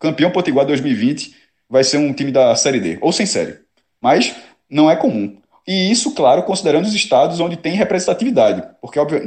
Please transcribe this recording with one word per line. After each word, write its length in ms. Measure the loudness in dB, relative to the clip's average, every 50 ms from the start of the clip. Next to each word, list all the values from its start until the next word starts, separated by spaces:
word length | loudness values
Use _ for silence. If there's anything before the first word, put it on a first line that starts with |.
Campeão 320 | -4 -4 0 0 0 0
Potiguar 340 | 0 0 -2 0 0 0 2
dois 140 | 2 0 -2
mil 100 | -2 -2
e 40 | -2
vinte 420 | 0 0 -2 -2 -2 -10 -16 _ _ _ _ _ _ _ -2
vai 160 | 0 2 2
ser 140 | 2 2 0
um 140 | 0 -2
time 200 | -2 -4 -4 -2
da 240 | 2 2 4 4 4
Série 240 | 2 0 0 0 -2
D, 180 | -2 -4 -4 -2
ou 100 | -2 -2
sem 140 | 0 0 -2
série. 340 | -2 -2 -4 -4 -6 -8 -16 _ _ _ _ _ _ _ _
Mas 340 | 0 2 2 2 2 -2 -4 -12 -20 -20 _ _ _ -6
não 220 | 0 2 4 4
é 60 | 4
comum. 420 | 2 0 -2 -2 -2 -4 -6 -8 -14 _ _ _ _ -10 -6
E 220 | -2 0 0 2
isso, 240 | 2 0 0 -2 -2
claro, 280 | 2 4 4 4 4
considerando 440 | 2 -2 -4 -2 0 0 0 0 0
os 80 | 0 -2
estados 440 | -2 -2 2 2 2 2 2 0 -2
onde 180 | -4 -4 -6
tem 180 | -6 -6 -4 -2
representatividade. 920 | 0 0 0 -2 -2 -2 -2 -2 -2 -2 0 2 4 4 2 2 0 -6 -12 -16 _
Porque, 180 | -14 -6 -2 -2
óbvio, 240 | -2 0 -2 -4 -4